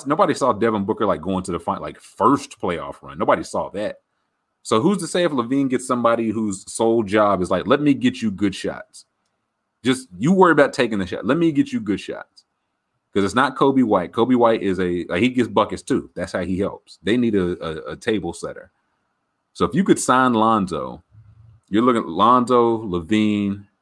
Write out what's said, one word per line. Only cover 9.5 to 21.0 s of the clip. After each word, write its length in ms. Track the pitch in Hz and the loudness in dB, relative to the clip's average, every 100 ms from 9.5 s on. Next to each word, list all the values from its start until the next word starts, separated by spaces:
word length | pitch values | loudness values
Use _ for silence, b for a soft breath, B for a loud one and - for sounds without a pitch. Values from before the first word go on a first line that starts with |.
| _ _ _ | _ _ _
Just 260 | 120 131 - 127 | -2 -2 -4 -2
you 140 | 139 | 2
worry 200 | 190 180 | 6 6
about 200 | 151 135 | 6 4
taking 260 | - 120 107 | 2 -2 -2
the 80 | 90 | -4
shot. 180 | 90 | -4
Let 140 | 98 156 | -2 0
me 120 | 165 | 2
get 220 | 139 - | 2 0
you 80 | 123 | -4
good 200 | 104 95 | -4 -4
shots." 440 | - - - _ _ _ _ _ _ _ _ | -6 -12 -14 _ _ _ _ _ _ _ _
'Cause 100 | - | -2
it's 100 | 98 | 0
not 220 | 107 143 - | 0 -2 2
Coby 260 | 139 131 | 2 4
White. 300 | 117 98 85 | 4 2 0
Coby 240 | - 120 123 | -2 2 4
White 260 | 117 113 | 4 2
is 160 | 98 90 | 0 0
a, 280 | 90 87 80 | -2 -2 -2
like, 140 | 87 | 0
he 80 | 123 | 0
gets 180 | 127 110 | 2 0
buckets 320 | 104 104 87 | 0 0 -4
too. 300 | - 123 - | -4 -4 -4
That's 180 | - 90 | -10 -8
how 80 | 101 | -6
he 180 | 90 92 | -4 -4
helps. 400 | 98 - _ - | -4 -8 _ -8
They 140 | 92 123 | -2 0
need 180 | 117 | 2
a, 300 | 101 90 90 | 0 0 -4
a, 280 | 82 80 67 | -8 -10 -12
a 40 | 78 | -8
table 380 | - 110 85 | -4 -4 -4
setter. 360 | - 76 - - _ _ _ _ _ _ _ _ | -8 -12 -14 -20 _ _ _ _ _ _ _ _
So 100 | - | -4
if 100 | 90 | -2
you 100 | 151 | 0
could 140 | 196 175 | 2 0
sign 360 | - 127 127 | 2 2 4
Lonzo, 680 | 113 110 110 90 78 64 62 | 2 2 2 -2 -4 -8 -12